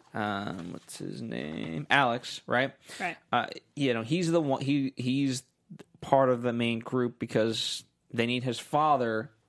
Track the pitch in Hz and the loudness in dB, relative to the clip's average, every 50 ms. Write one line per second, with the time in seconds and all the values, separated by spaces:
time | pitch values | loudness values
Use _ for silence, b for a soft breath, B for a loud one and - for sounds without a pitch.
0 | _ _ - 113 107 104 101 98 101 - - 92 85 87 90 - - - - - | _ _ -6 -4 -4 -2 -2 -4 -4 -6 -8 -8 -10 -10 -12 -12 -14 -14 -14 -10
1 | - 95 101 - 117 113 - 60 147 151 156 - - - 165 151 147 - 120 143 | -10 -10 -8 -8 -8 -8 -6 -6 -6 -8 -8 -8 -8 -6 -6 -4 0 4 4 6
2 | 139 123 117 123 - - - - - - 123 120 131 135 - _ B B B B | 6 4 2 -2 -4 -8 -12 -10 -4 0 0 2 2 0 -4 _ B B B B
3 | 196 175 160 B B - - 120 113 - - - - _ - - 139 131 120 113 | -6 -6 -6 B B 0 0 0 0 0 -6 -12 -16 _ -6 -2 0 2 2 0
4 | 113 117 156 180 175 160 165 170 156 143 135 - 135 135 143 143 135 131 - - | 0 0 0 0 2 2 2 2 2 2 0 0 0 0 0 0 0 -2 -4 -4
5 | 123 127 127 139 143 135 127 127 - _ _ _ _ - 170 - - _ _ - | -2 0 0 2 2 0 0 -2 -6 _ _ _ _ -20 -20 -20 -20 _ _ -14
6 | - - 143 135 135 127 127 120 120 123 117 117 120 117 117 113 117 - - 127 | -2 4 6 6 6 6 4 2 0 -2 0 0 0 0 0 -2 -4 -2 -2 0
7 | 123 120 120 - - 117 - 123 110 113 113 - - - - - - _ _ _ | 0 0 -2 -4 -6 -2 2 2 2 2 2 -2 -4 -4 -6 -8 -10 _ _ _
8 | _ _ - 117 117 120 123 127 123 131 117 - - - - 147 151 156 147 131 | _ _ -2 -2 0 0 0 -2 -2 -2 -4 -6 -4 -2 2 2 4 4 4 4
9 | 123 113 110 110 113 - _ _ _ | 2 2 0 -2 -4 -6 _ _ _